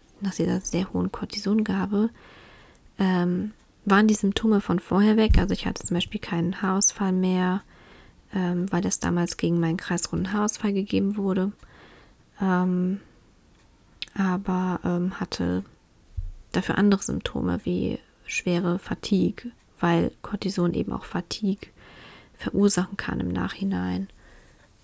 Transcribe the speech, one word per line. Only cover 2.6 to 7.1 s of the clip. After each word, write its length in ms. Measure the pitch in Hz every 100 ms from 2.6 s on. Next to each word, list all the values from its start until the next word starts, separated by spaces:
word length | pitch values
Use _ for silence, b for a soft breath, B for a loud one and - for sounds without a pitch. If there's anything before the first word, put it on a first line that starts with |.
| B B B -
ähm, 540 | 190 180 175 180 214 - _ _
waren 240 | - 196 214
die 60 |
Symptome 460 | 214 196 - 226 208
von 200 | - 175
vorher 360 | - 180 208 214
weg. 220 | 214 -
Also 140 | 185
ich 140 | 196 190
hatte 200 | 185 -
zum 80 |
Beispiel 260 | 170 - 208
keinen 420 | - 170 175 185
Haarausfall 500 | 190 190 196 - 196